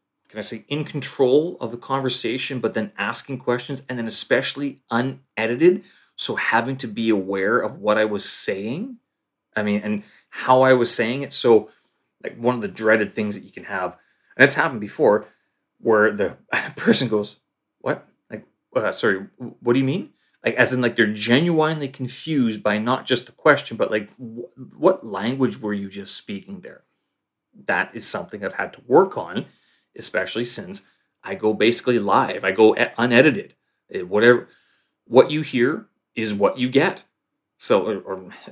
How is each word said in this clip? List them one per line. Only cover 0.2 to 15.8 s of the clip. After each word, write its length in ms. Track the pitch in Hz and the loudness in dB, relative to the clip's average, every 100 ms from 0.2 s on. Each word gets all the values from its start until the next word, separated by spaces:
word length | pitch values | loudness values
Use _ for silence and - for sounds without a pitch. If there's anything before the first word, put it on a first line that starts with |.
| _ | _
can 100 | 110 | -12
I 40 | |
say, 220 | 104 113 - | -10 -10 -8
in 160 | 147 | -8
control 720 | - 147 131 - 127 139 170 - | -6 -8 -6 0 4 4 2 -4
of 100 | 113 | -10
the 60 | 120 | -10
conversation, 840 | - 135 131 - 113 131 - 131 | -6 -4 -2 -4 -4 -4 -6 -4
but 140 | 110 | -4
then 180 | 117 101 - | -2 -6 -6
asking 400 | 101 120 - 131 | -6 -6 -8 -6
questions 440 | - 123 - 135 - | -2 -4 -4 -10 -8
and 100 | 123 | -8
then 80 | 113 | -4
especially 720 | - - 127 131 135 143 - - | -4 0 0 0 -4 -8 -8 -4
unedited. 920 | 117 131 135 _ - 113 123 170 202 - _ _ - | -2 -2 -4 _ -4 -2 4 4 4 -2 _ _ -8
So 200 | - 107 | -6 -4
having 400 | - 113 120 131 | 0 0 0 -4
to 80 | 113 | -6
be 240 | 104 113 | -2 0
aware 480 | 104 92 98 95 120 | 0 0 -2 0 0
of 200 | 107 92 | -2 -4
what 200 | 104 107 | 0 2
I 60 | |
was 220 | 110 101 - | 2 -2 -4
saying, 680 | - - 98 107 151 262 240 _ _ _ _ _ | -4 -4 -4 -6 -6 -8 -12 _ _ _ _ _
I 80 | 110 | -4
mean, 180 | 104 104 | -2 -2
and 200 | 104 104 - _ _ | -2 -6 -8 _ _
how 320 | - - 131 | -6 2 4
I 100 | 131 | 6
was 220 | 131 117 | 4 2
saying 280 | - 113 135 | 0 -2 -4
it. 100 | 139 | -6
So, 380 | - 127 110 - _ _ _ _ _ | 0 4 4 2 _ _ _ _ _
like, 160 | - - | -16 -6
one 160 | 117 | -4
of 60 | 123 | -2
the 60 | 104 | -6
dreaded 440 | 92 110 110 101 | -2 2 2 2
things 220 | 113 104 | -4 -6
that 100 | 101 | -6
you 80 | - | -12
can 120 | - | -18
have, 340 | - 98 90 - _ _ _ | -10 -6 -6 -8 _ _ _
and 100 | - | 2
it's 100 | 139 | 4
happened 260 | 151 156 120 | 4 -2 -4
before, 460 | 104 - 131 107 - _ _ _ _ | -8 0 4 4 0 _ _ _ _
where 320 | _ | _